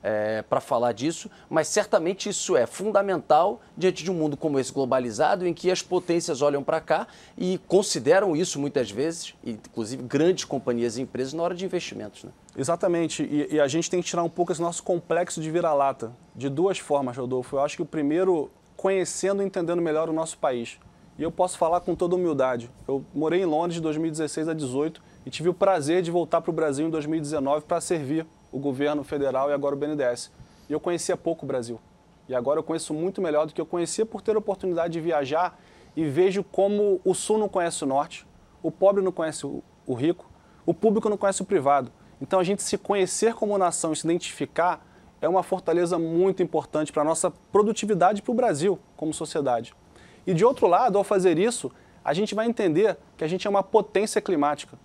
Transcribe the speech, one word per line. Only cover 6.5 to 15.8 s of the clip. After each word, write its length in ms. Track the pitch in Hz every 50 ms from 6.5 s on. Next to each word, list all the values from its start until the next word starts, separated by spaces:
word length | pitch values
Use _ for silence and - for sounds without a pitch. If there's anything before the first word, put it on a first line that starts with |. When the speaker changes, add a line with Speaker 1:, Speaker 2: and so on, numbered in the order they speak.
| 147 - 135
Speaker 1:
pra 160 | - 160 160
cá 260 | - - 160 170 226 - - - - - -
e 220 | - - 180 185 - -
consideram 680 | - - 190 202 - - 160 113 131 170 196 208 196 156
isso 280 | 147 180 - - 143
muitas 280 | 143 143 - 139 123 101
vezes, 460 | 101 107 143 165 170 170 - - - _ -
inclusive 560 | 117 113 104 - - _ 117 113 107 127 131
grandes 440 | 127 117 - 139 156 175 185 143 -
companhias 520 | - - 135 - 131 120 117 117 120 107
e 40 | 123
empresas, 320 | 135 - - 117 131 135 147
na 100 | 160 170
hora 100 | 175 180
de 120 | 175 190
investimentos, 580 | 180 175 175 - - - 104 107 104 - - -
né? 80 | 104 - _ - - -
Speaker 2:
Exatamente, 680 | - - - 170 170 - 185 175 170 165 156 - - 151
e, 320 | - 143 147 147 - 151
e 40 | 151
a 80 | 143
gente 220 | 135 131 165 165 -
tem 120 | - 180
que 60 | 175
tirar 160 | - - 175 170
um 60 | 170
pouco 240 | - - 175 - 180
esse 80 | 147
nosso 200 | 170 170 170 - -
complexo 580 | - 185 170 - - 165 170 180 175 - 170
de 100 | 156 156
vira-lata, 640 | 156 175 170 165 151 143